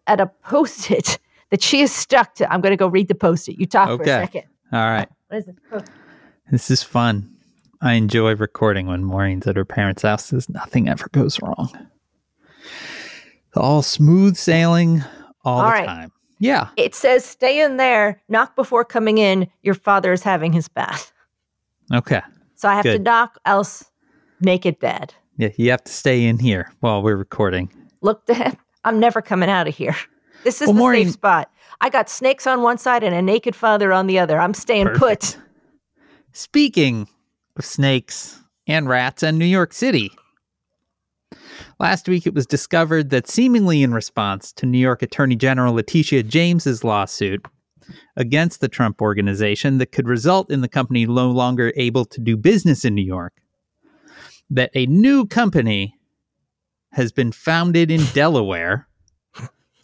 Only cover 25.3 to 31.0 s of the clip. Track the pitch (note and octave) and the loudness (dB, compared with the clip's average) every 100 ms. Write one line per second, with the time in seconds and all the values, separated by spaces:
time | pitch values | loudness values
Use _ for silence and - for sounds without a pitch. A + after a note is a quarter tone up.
25.3 | - A2 - A#2 B2 - - C#3+ B2 A#2+ | -4 -4 0 0 0 -4 -4 0 2 2
26.3 | A2+ B2 F#2+ - _ A#2+ G#2 G#2 G2 G2 | 2 0 -2 -4 _ -2 0 0 -2 -4
27.3 | - G#2 F#2 F#2 - _ _ G3 G#3+ - | -2 -2 -2 -6 -12 _ _ -4 -2 -2
28.3 | A#3 C4 - _ _ - A3 A#3 A3+ - | -2 -2 -6 _ _ -2 2 2 0 -2
29.3 | F#3 F3+ F#3+ D#3 - C#3 D3+ - _ _ | 0 0 0 -2 -4 -6 -6 -10 _ _
30.3 | _ B3 B3 D4 G#3 B3+ A#3+ | _ -4 0 2 4 4 4